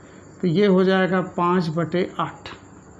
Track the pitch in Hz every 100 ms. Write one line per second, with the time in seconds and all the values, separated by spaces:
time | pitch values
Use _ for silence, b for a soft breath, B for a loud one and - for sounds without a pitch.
0 | B B B - 185 165 208 185 190 190
1 | 180 180 160 - 175 185 165 160 160 180
2 | - - 156 - - - - - -